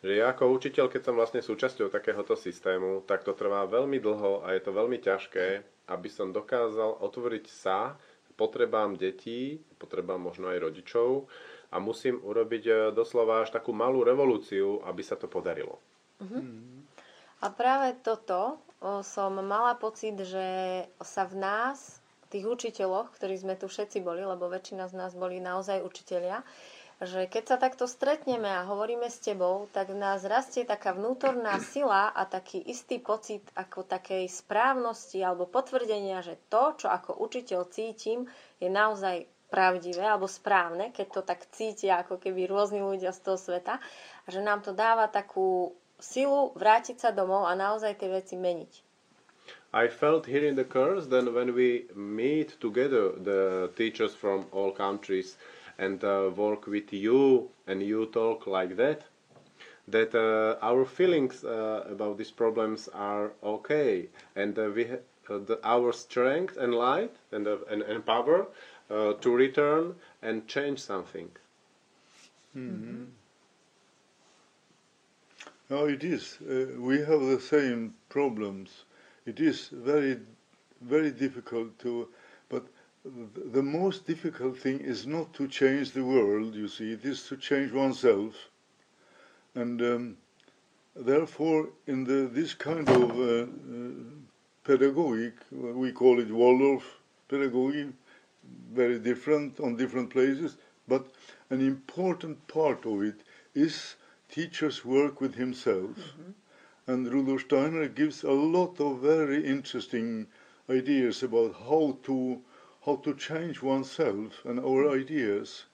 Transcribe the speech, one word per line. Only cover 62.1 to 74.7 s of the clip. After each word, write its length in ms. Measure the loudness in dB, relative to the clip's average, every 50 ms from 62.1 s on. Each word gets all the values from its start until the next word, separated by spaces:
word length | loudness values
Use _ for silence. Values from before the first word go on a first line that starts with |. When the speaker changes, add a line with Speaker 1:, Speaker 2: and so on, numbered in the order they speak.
| -4 -6
Speaker 1:
these 120 | -10 -12
problems 580 | -2 0 0 2 2 2 0 0 -2 -6 -8 -12 -8
are 380 | -6 -4 -4 -2 -2 -4 -4 -6 _
okay, 640 | -6 -4 -4 -4 -2 -2 0 2 4 2 2 0 -2 -8 _ -20 -20 -12 _
and, 200 | -4 -2 -2 -2
uh, 140 | -2 -2 -2
we 120 | 0 -2 -2
ha-, 200 | -2 -4 -10 -10 _ _ _ _ -8
uh, 100 | -8 -6
the, 200 | -2 -4 -4 -2 2
our 280 | 2 4 4 4 2
strength 640 | 0 -2 -10 -6 0 2 2 2 2 0 -2 -4 -4
and 160 | -4 -2 0
light 440 | 2 2 2 2 2 2 0 -4 -8 -16 _ _
and, 160 | -8 -4 -2 -2
uh, 80 | -2 -4 -4 -6
and, 140 | -6 -4
and 240 | -4 -4 -6 -4 0
power, 400 | 0 0 2 4 4 4 2 2 -2 -10 -20 -20 -20 -20 -20 _ -6
uh, 240 | -2 0 0 0 0
to 200 | 2 2 2 4
return 640 | 4 4 4 4 2 2 4 4 2 0 -2 -6 -12 -18 -20 -20 _
and 240 | -6 -6 -4 -6 -6
change 320 | -6 -4 -4 -2 -2 -4 -6
something. 500 | -6 -6 -6 -6 -6 -8 -12 -12 -14 -14 -18 -20 _ _ _ _ _ _ _ _ _ _ _ _ _ _ _ -20 -20 -20 _ _ _ _ _
Speaker 3:
Mm-hmm. 180 | -12 -10 -10 -10
Speaker 4:
Mm-hmm. 280 | -10 -10 -12 -12 -14 -14 -16 -20 _ _ _ _ _ _ _ _ _ _ _ _ _ _ _ _ _ _ _ _ _ _ _ _ _ _ _ _ _ _ _